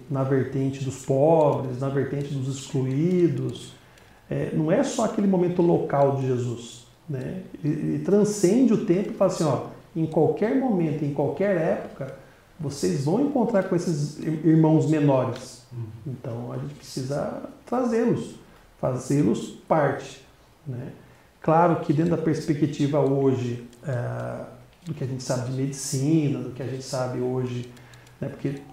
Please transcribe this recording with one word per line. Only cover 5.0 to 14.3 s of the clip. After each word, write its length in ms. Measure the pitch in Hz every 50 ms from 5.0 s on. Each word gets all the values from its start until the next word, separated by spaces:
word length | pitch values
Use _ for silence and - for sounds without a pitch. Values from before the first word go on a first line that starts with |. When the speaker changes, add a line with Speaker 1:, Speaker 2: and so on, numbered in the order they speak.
| 220
Speaker 1:
aquele 200 | - - 220 202
momento 360 | 196 190 175 180 175 175 185
local 540 | 170 170 156 - - - 147 139 143 135 131
de 100 | 131 131
Jesus, 600 | 131 127 120 120 120 113 - - - - - - - - _ _ 165
né? 340 | 139 123 131 143 - - - - - - 160
Ele, 100 | 147 147 151 151 156 156
ele 40 | 147 -
transcende 680 | 185 196 214 196 208 - - - 175 214 254 269 220
o 120 | 214 - -
tempo 260 | - 170 196 - -
e 40 | -
fala 180 | - 196 185
assim, 120 | 185 - 170
"Ó, 180 | 147 123 117 - - - - - - -
em 100 | 170 160
qualquer 480 | 156 - 165 147 151 156 - 202 226 269
momento, 500 | 262 262 247 202 175 165 151 143 143 151
em 80 | 143 -
qualquer 420 | - 147 - - - 190 208 190
época, 580 | 165 156 175 208 - - - - - 135 - - - - - - - _ _ _ -
vocês 440 | 151 135 - - 185 185 175 143 131
vão 160 | 147 180 247
encontrar 440 | 294 285 - 254 214 - - 190 190
com 100 | - 180
esses 440 | 170 - 185 160 147 147 147 - -
ir-, 240 | - 160